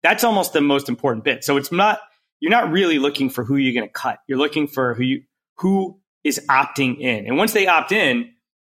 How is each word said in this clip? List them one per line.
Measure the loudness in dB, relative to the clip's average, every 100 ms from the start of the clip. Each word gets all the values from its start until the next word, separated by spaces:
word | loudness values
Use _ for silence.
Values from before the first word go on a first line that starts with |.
That's | 2 2
almost | 2 2 0
the | 0
most | 2 2 -2
important | -4 -2 -2
bit. | -2 -2
So | 0 -2
it's | 0
not, | 2 2 0 -8 _ _ _
you're | 0
not | 2 2
really | 0 2 2
looking | 0 0 -4
for | -4
who | -2 0
you're | 0
gonna | -2 -4
cut. | -6 -6 -8 -6
You're | -2
looking | -2 -2 -4
for | -2 -2
who | -2
you, | -2 -4 _ _ _ -4
who | 0 0 -2 -8 _ _
is | -4 -4 0
opting | 0 0 -2 -2 -2
in. | -4 -4 -2
And | 0
once | 2
they | 2 4
opt | 2 2
in, | 0 2 0 -4 _ _ _